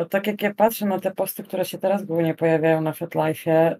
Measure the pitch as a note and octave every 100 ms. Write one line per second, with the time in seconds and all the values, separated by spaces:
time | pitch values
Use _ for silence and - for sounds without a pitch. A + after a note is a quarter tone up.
0 | E3+ G3 G#3 G#3 G3+ G3+ A3 A3+ G#3 F#3+
1 | F#3+ F#3+ F#3+ - G3+ F#3 F3+ E3 F#3 G3+
2 | F#3+ E3 E3 D#3+ E3 D#3+ D#3+ D#3+ D#3 -
3 | E3+ D#3+ D#3 D#3 E3 D#3+ D#3+ -